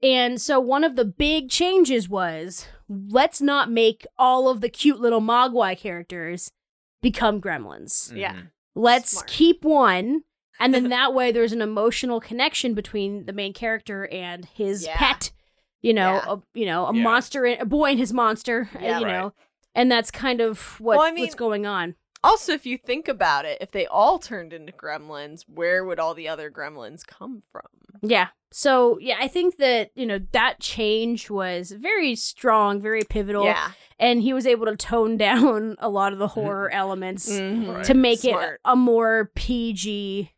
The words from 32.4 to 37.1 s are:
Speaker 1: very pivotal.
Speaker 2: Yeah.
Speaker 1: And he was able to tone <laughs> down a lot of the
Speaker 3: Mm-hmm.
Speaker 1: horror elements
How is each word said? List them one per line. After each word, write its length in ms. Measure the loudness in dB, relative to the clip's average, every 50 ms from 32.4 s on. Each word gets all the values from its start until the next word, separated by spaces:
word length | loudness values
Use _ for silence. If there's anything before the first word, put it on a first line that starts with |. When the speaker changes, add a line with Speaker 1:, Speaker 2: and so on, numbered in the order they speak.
| 0 2 4 4 4 2 2 -2
Speaker 1:
very 200 | -2 -2 -2 -2 -2
pivotal. 420 | -2 -2 -4 -2 -2 -2 0 2
Speaker 2:
Yeah. 260 | 2 2 0 -2 -6 -8 -12 -20 _ _ _
Speaker 1:
And 240 | 2 2 2 2
he 120 | 2 0 0
was 120 | 0 2
able 200 | 2 2 2 2
to 100 | -2 -2
tone 400 | -4 -6 -2 0 0 0 0 0 0
<laughs> 80 | 2
down 520 | 2 4 4 4 4 4 2 -2 -6 -8 -6
a 80 | -6 -4
lot 220 | 0 0 0 0 0
of 60 | -2
the 80 | -4 -4
Speaker 3:
Mm-hmm. 120 | -4 -4
Speaker 1:
horror 280 | -4 -4 -4 -4 -4 -4
elements 600 | -2 -2 -2 -4 -4 -6 -6 -8